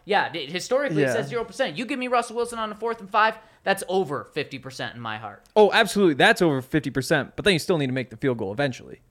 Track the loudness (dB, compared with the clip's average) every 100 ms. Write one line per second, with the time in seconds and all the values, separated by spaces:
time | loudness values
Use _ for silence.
0 | -2 0 0 -4 -6 -6 -2 0 0 0
1 | 2 0 -2 -6 -6 -4 -4 -4 -6 -4
2 | -2 -2 -2 -4 -6 -6 -8 -6 -6 -6
3 | -2 2 2 0 -12 _ -2 -2 0 -2
4 | 0 -4 -6 -8 -8 -8 -12 -10 -10 -10
5 | -10 -10 -12 -16 _ 6 6 6 2 4
6 | 4 6 4 6 4 2 0 -2 -2 -2
7 | 0 0 0 -2 0 2 2 0 0 -2
8 | -6 -4 -2 -2 -4 -4 -4 -4 -12 -20
9 | _